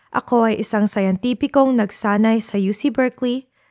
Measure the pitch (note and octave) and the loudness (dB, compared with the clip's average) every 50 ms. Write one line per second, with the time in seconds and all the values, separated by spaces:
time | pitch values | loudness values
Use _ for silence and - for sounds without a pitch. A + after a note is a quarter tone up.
0 | _ _ - B3 - - B3+ A#3+ A3+ A3+ G#3 - A3 - - G#3+ G#3 G#3 - G#3+ | _ _ -8 -8 -4 0 0 2 2 2 0 -2 -2 -2 0 0 0 0 0 0
1 | F#3+ F#3+ F#3 F#3+ - B3 B3 - - C4+ - C#4 C4+ C4+ C4 A#3+ G#3 F#3+ - - | 0 0 0 0 -2 -4 -2 -2 -4 0 2 2 2 4 2 2 0 -2 -2 -4
2 | - G#3+ G3+ G#3 A3 A3+ A3+ A3+ G#3+ - - G3+ G3 F#3+ - - - C#4+ A3+ - | -2 0 2 2 2 2 2 0 0 -2 -2 -2 -2 -2 -2 -2 -2 -2 0 0
3 | B3+ B3+ B3 - B3+ B3 A#3+ C4 C4 _ _ _ _ _ | -2 -2 -2 -4 -4 -4 -4 -4 -8 _ _ _ _ _